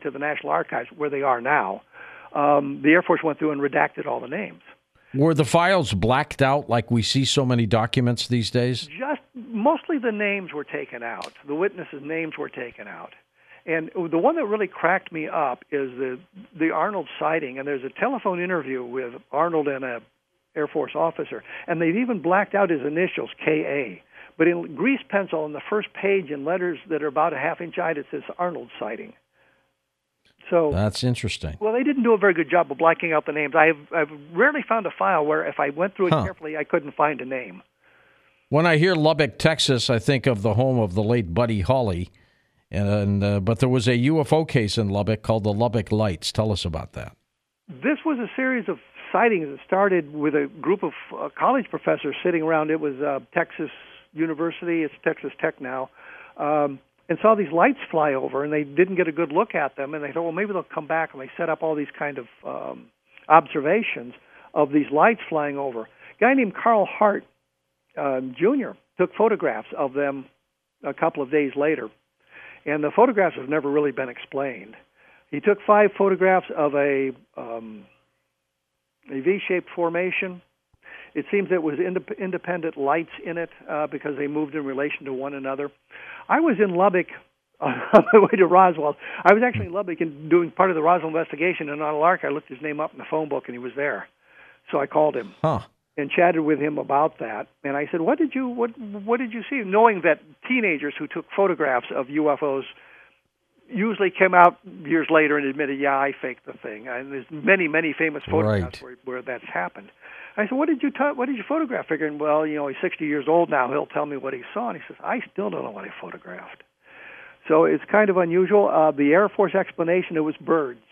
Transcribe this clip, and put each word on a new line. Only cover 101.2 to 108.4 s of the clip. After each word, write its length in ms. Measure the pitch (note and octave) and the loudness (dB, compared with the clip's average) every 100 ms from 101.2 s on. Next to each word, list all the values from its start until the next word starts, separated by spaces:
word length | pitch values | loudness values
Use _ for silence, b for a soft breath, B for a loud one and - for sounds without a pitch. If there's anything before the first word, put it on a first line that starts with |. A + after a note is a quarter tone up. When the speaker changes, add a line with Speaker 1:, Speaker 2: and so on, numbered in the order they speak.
| - - | -6 2
Speaker 1:
photographs 520 | G3 D3+ D3 B2 - | 2 2 0 0 -2
of 220 | B2+ B2+ | -6 -2
U 180 | D3 D3+ | 2 2
F 140 | C3+ | 2
Os 220 | D3 C3+ B2 - b b b b _ _ _ _ _ | 0 -2 -6 -16 b b b b _ _ _ _ _
usually 440 | A#3 A3+ G3+ F#3+ | -2 -2 0 -2
came 240 | - F#3+ F3+ | 4 6 8
out 240 | F3 A#3 F#3+ F#3 | 8 6 -8 -16
years 240 | D3 D#3+ D3 | -2 -2 4
later 300 | D#3+ D3+ D3 | 4 4 2
and 80 | C#3 | -2
admitted, 320 | C3+ C#3 C#3 | -4 -4 -2
"Yeah, 180 | C#3+ C#3 | 0 0
I 160 | C#3 C3+ | -2 -4
faked 240 | C3 A#2+ C#3 | -10 -10 -16
the 80 | |
thing." 340 | - A#2+ G#2+ B2+ | -14 -14 -12 -10
And 240 | B2 C#3 | -10 -10
there's 140 | C#3 A#2+ | -12 -12
many, 360 | D3+ F3+ F#3+ D#3+ | -4 2 2 2
many 280 | D#3 E3 - | 0 0 -2
famous 240 | D#3+ C#3+ - | -2 -4 -2
photographs 540 | D#3 | 0